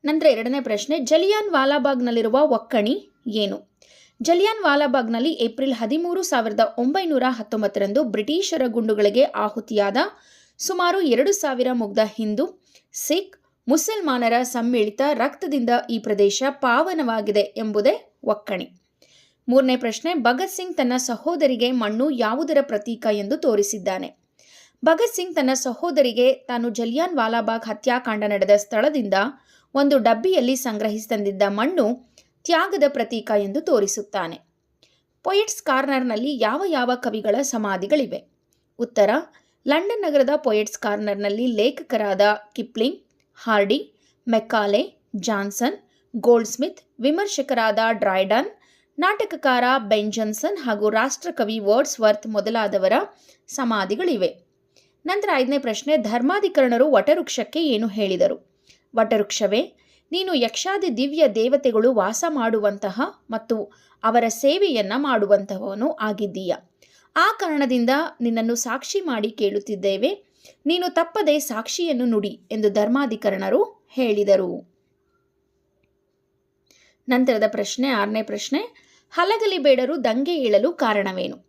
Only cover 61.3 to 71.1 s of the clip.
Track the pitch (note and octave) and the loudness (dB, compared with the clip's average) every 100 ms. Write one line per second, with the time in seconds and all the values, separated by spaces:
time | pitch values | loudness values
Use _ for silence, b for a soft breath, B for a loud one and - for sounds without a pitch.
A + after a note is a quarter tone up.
61.3 | G#3+ A#3 C#4 C4+ A3 A#3 A#3 F#3+ A3+ E4+ | 4 2 2 2 4 4 2 0 -2 -4
62.3 | D4 A3+ A3 G#3 G3+ G3+ F#3 F4 - - | -2 0 0 0 -2 -8 -4 -6 -6 -10
63.3 | A3+ A3+ A3 - b b b A3+ A#3 A#3 | -10 -4 -6 -6 b b b 2 2 2
64.3 | A3+ C#4 F4+ G4 A#3+ G3 A#3+ C#4+ A#3 G3+ | 2 2 2 2 0 -2 -2 0 0 4
65.3 | G3+ G3 F#3+ G#3 G3+ C4+ - G#3+ G#3 G#3 | 2 2 -10 -8 -4 -4 -2 -6 -4 -6
66.3 | A3 F#3 - _ _ b b b D#4 F#4+ | -6 -6 -6 _ _ b b b 0 0
67.3 | A4+ F4+ D4+ C4+ B3+ A#3 C#4 D#4+ - A#3 | 0 -2 0 0 2 2 0 -2 -4 -2
68.3 | A3+ A3+ A#3 B3 B3+ - G4 F4 A#3 G#3+ | -2 -2 -2 -4 -6 -4 -6 -4 -4 -4
69.3 | A3 G3+ G3+ G3+ G3+ G3 G3 C4 G4+ b | -2 -2 -2 -6 -4 -2 0 -2 -4 b
70.3 | b b b C#4+ F4 F4+ F4 E4+ | b b b -4 -2 0 -2 -2